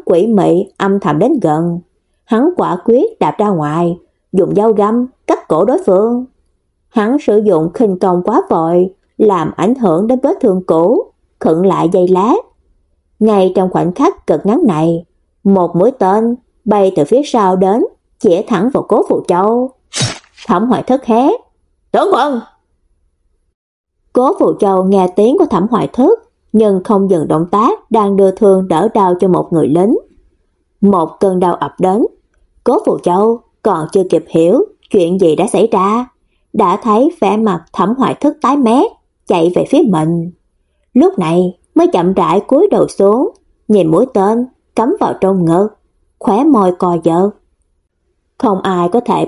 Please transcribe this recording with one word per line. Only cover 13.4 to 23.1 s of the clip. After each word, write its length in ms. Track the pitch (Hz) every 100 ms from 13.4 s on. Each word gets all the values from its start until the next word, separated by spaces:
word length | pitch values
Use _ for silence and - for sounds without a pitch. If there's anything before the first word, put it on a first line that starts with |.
| 185
trong 160 | 185 185
khoảnh 220 | 165 160
khắc 340 | 180 320 - -
cực 200 | 165 190
ngắn 160 | 262 285
này, 380 | 156 165 170 - _ _ _
một 320 | 196 190 170 170
mũi 140 | 214
tên 460 | 269 185 208 233 247 _ _
bay 280 | 208 208 190 185
từ 80 |
phía 180 | 147 247
sau 320 | 294 233 190 185
đến, 260 | 190 220 415 - _ _
chĩa 240 | 214 175 -
thẳng 240 | 190 226
vào 120 | - -
Cố 140 | 226 392
Phụ 140 | 165 151
Châu. 420 | 175 202 240 262 - _ - 123 - - _ -
Thẩm 220 | 180 240
Hoài 140 | 202
Thất 220 | - 262
hét, 360 | - 226 277 466 - _ _ _ _
"Tướng 160 | 214 359
quân!" 280 | 294 294 240 - _ _ _ _ _ _